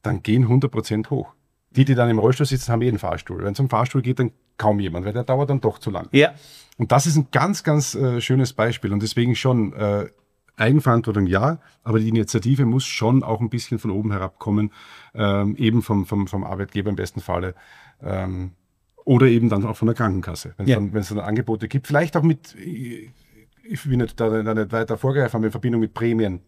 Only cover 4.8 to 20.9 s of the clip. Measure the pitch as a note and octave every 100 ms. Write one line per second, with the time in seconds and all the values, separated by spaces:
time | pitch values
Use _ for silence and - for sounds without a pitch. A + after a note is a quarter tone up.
4.8 | G2 E2+ G2+ A2 B2 C3 C#3+ C#3 A2 -
5.8 | - F#2+ - C#3 D3 - - - - -
6.8 | A#2 C3 E3 D3+ C#3 B2+ E3+ G3+ - D3+
7.8 | C#3 - C3+ A#2+ - C3 B2+ - A2+ A2+
8.8 | G#2 G2+ G#2+ - A#2+ A#2 C3 B2 G2+ -
9.8 | G#2 G2+ - _ _ _ _ - A2 D3
10.8 | C3+ A#2 A2+ G#2 F#2 F#2+ C3 E3 _ _
11.8 | A#2+ A2 A2 A2+ G#2+ A#2 A2+ C3+ A#2+ B2+
12.8 | - - A2+ C3 C3 A2 A2+ A#2+ - A2+
13.8 | A2+ G2+ G#2+ G2+ F#2+ _ - G#2 G#2+ -
14.8 | - - - - G2+ G2+ G2+ - A2+ A#2
15.8 | - G2+ F#2+ G2+ G2 G2 G2+ F#2+ G2 G2+
16.8 | G2+ G2 F#2+ - E2+ F2 F#2 F2+ - -
17.8 | - _ - F#2+ F#2 F#2 F#2 _ _ _
18.8 | _ _ - B2 C3 A#2 A#2 G2+ G2 G#2+
19.8 | A2+ A#2 A2+ F#2+ F2+ E2 F2+ - G2+ A2+
20.8 | G2+